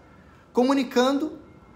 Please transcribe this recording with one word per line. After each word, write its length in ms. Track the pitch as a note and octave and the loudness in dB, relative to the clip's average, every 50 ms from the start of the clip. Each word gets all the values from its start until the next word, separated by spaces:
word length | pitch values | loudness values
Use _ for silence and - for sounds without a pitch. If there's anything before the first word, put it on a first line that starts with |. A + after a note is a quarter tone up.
| - - - - - - - - - - - | -20 -20 -20 -20 -20 -20 -20 -20 -20 -4 0
comunicando 840 | A#3 B3+ C4 C#4 C#4 C4 - - A#3+ B3 C4 C#4+ C#4 D4 - - - - - - - - - - | 0 2 2 2 0 -2 0 0 0 2 2 0 -2 -4 -6 -8 -14 -20 -20 -20 -20 -20 -20 -20